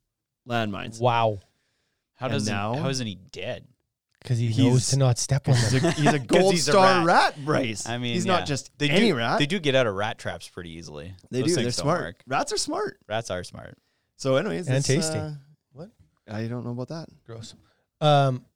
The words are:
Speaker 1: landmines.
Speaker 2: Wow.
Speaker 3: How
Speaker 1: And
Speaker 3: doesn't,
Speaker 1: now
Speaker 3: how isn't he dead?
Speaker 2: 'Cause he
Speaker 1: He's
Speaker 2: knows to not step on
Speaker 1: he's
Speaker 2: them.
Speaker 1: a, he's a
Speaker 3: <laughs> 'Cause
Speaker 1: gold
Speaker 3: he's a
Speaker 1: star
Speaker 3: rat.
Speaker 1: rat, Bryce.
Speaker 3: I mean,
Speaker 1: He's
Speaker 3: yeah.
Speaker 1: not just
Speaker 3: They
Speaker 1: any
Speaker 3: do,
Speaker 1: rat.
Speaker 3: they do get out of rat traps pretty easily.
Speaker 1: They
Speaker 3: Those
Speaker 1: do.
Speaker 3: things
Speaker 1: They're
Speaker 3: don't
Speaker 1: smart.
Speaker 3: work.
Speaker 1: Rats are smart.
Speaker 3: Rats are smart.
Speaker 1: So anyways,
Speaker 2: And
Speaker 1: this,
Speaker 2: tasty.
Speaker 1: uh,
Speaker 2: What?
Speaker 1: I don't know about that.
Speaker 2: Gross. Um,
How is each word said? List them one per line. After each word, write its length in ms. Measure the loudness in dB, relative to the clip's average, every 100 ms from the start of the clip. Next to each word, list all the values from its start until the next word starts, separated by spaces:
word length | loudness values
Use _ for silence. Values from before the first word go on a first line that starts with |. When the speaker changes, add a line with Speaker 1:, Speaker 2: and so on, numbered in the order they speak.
| _ _ _ _ -6
Speaker 1:
landmines. 520 | -2 -2 -4 -10 -2
Speaker 2:
Wow. 380 | 2 4 2 0 -8 _ _ _ _ _ _ _
Speaker 3:
How 100 | -6
Speaker 1:
And 60 |
Speaker 3:
doesn't, 200 | -2 -2
Speaker 1:
now 220 | -2 -2 -2
Speaker 3:
how 140 | -4
isn't 180 | -4 -6
he 80 | -10 -14
dead? 340 | -12 -10 -10 -14 _ _ _ _ _ -4
Speaker 2:
'Cause 120 | 0
he 100 | 0
Speaker 1:
He's 100 | 2
Speaker 2:
knows 280 | 4 4 2
to 80 | 2
not 200 | 2 2
step 300 | 0 0 2
on 80 | 2
Speaker 1:
he's 160 | 4
Speaker 2:
them. 140 | 2 2
Speaker 1:
a, 60 |
he's 220 | 2 2
a 60 | 2
Speaker 3:
<laughs> 0 |
'Cause 80 | 2
Speaker 1:
gold 240 | 4 6
Speaker 3:
he's 140 | 4 4
a 40 |
Speaker 1:
star 340 | 6 6 6 4
Speaker 3:
rat. 300 | 4 4 0
Speaker 1:
rat, 80 | -2
Bryce. 420 | 0 0 -4 -6
Speaker 3:
I 100 | -4
mean, 160 | -4
Speaker 1:
He's 120 | -2 0
Speaker 3:
yeah. 80 |
Speaker 1:
not 120 | 0 0
just 240 | -4 -6 -4
Speaker 3:
They 120 | 0
Speaker 1:
any 180 | 4 4
Speaker 3:
do, 80 | 2
Speaker 1:
rat. 240 | 0 0
Speaker 3:
they 60 | 0
do 140 | 0
get 140 | 2 2
out 120 | 2
of 80 | 0
rat 240 | -4 -6
traps 280 | -10 -10 -12
pretty 220 | -16 -14
easily. 420 | -14 -14 -14 -14 -16 _
Speaker 1:
They 80 | -2
Speaker 3:
Those 100 | 0
Speaker 1:
do. 40 | 0
Speaker 3:
things 0 |
Speaker 1:
They're 80 |
Speaker 3:
don't 100 | -2 -2 -2
Speaker 1:
smart. 80 | -2
Speaker 3:
work. 200 | -4 -12 -8
Speaker 1:
Rats 240 | -6 -4
are 40 | -4
smart. 420 | -4 -4 -6 -10 -8
Speaker 3:
Rats 240 | -8 -6
are 120 | -8 -8
smart. 320 | -14 -18 -20 _ _ _ -8
Speaker 1:
So 180 | 0 0
anyways, 320 | 0 -4 -2
Speaker 2:
And 80 | 0
Speaker 1:
this, 120 | 0
Speaker 2:
tasty. 300 | 0 0 -4
Speaker 1:
uh, 140 | -6 -10 -16 _ _
Speaker 2:
What? 180 | -20 -20 _ _ _ -12
Speaker 1:
I 180 | -8 -6
don't 180 | -8 -8
know 60 |
about 180 | -8 -8
that. 180 | -12 -14 -20 -20
Speaker 2:
Gross. 300 | -18 -18 -20 _ _ _ _
Um, 440 | 4 4 4 0 -8